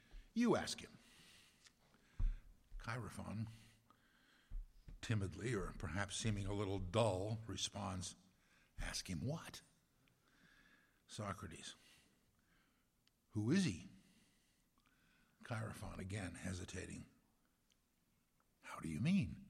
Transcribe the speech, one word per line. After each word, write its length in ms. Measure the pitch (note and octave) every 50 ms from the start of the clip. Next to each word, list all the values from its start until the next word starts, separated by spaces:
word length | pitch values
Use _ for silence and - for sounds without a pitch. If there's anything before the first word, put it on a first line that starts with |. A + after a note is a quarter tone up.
| - - - - - - -
"You 200 | A3+ A#3+ A#3 D#3+
ask 260 | G2 D#2 - - -
him." 180 | - - - - - - - - - - - - - - - - - - _ _ - - - - - - - - - - - - - - - - - - - - -
Chaerephon, 640 | A#2 A#2 B2+ G#2 F2 - - - - F#2 A2 A2+ A2 - - - - - - _ - - _ _ - - - - - - - - - - - - - - - - - - -
timidly 540 | - - A2+ G#2 G2 F2+ D#2+ F2 G2 B2+ A#2+
or 180 | G2 F2 D#2+ - -
perhaps 380 | - D#2 D2+ G2 G2+ - -
seeming 300 | - - A2+ G#2 G2+ G2
a 60 | F#2
little 260 | G#2 G2+ G#2 F#2+ G2+ G2
dull, 640 | F#2 F2+ F2 A2 A#2 A2 F#2 F2+ G2 G#2+ A2+ A2 A2
responds, 680 | - F#2+ - - - - G#2+ G2+ G2 F#2+ F#2 F#2 - - - - - _ _ _ _ - - - _ _ -
"Ask 300 | - - - - - -
him 140 | F#2+ D2
what?" 400 | - B2 D#3 D#3+ - - - - - - - _ _ _ _ _ _ - _ _ _ _ _ - - - - - - - - - - _ _ _ _
Socrates, 680 | - - - G#2+ G2+ F#2 F2+ F#2+ F2 E2 - - - - - - - - - - - - _ _ _ _ _ _ _ _ - _ _ _ _ _ _ _ _ _ - _ _ _ _
"Who 200 | - G#2+ G#2+ A#2
is 140 | D#3+ G3 F#3
he?" 260 | C3+ F2 D2+ - - - - - - - - - - _ _ _ _ _ _ _ _ _ _ _ _ _ _ _ _ _ _ - _ _ _
Chaerephon, 560 | - - A#2 A2 A2 G#2 - - G#2 F2+ F2 F2+
again 360 | F#2+ F#2+ G2+ G#2+ F#2+ F2+ E2+
hesitating, 720 | - - F#2+ F#2 F2+ - - - F#2 F2 E2+ E2+ - - - - - _ _ _ _ _ _ _ _ _ _ _ _ _ _ _ _ _ _ _ _ _ _ _ _ _ _ _ _
"How 160 | - - - -
do 100 | - D#2+
you 120 | D#2+ D2
mean?" 460 | A2+ E3 G3 G3 A#2+ D#2 - - -